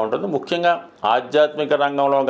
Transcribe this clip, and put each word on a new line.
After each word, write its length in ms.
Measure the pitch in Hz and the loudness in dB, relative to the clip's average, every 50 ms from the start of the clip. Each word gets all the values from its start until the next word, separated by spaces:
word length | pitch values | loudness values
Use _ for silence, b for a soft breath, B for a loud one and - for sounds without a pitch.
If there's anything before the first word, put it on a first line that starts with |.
| 110 | 0
ఉంటుంది. 220 | 110 123 - 190 196 151 | 0 -2 -4 -4 -4 -4
ముఖ్యంగా 380 | 131 - - 175 170 175 175 170 - - - - - - 104 117 | -4 -4 -4 -4 0 0 0 0 0 -4 -16 -14 -4 0 0 0
ఆధ్యాత్మిక 580 | 131 127 127 143 151 151 151 151 151 151 131 147 139 143 | 0 0 0 2 2 2 2 0 -4 -2 0 0 2 0
రంగంలో 380 | 143 139 143 139 139 139 135 135 | 0 0 0 2 2 2 2 2